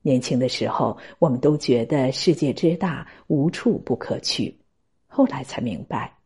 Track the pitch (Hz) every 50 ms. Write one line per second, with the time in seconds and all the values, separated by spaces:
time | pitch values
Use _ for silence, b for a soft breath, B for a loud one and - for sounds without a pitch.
0 | _ 151 131 127 123 - 135 123 127 123 - - - 110 - - 127 113 107 B
1 | B B B B 180 156 123 123 147 156 151 147 - - 127 117 117 - 156 143
2 | 131 131 131 - - 185 156 - 151 135 - - - 165 170 180 196 180 147 -
3 | - B B B B _ 160 143 139 175 - - - 240 202 - - - 127 -
4 | - - - - - - - - 107 - - _ _ _ _ _ _ _ _ _
5 | _ _ - - 269 220 165 143 127 - - - 120 120 92 - - _ - 131
6 | - - _ _ _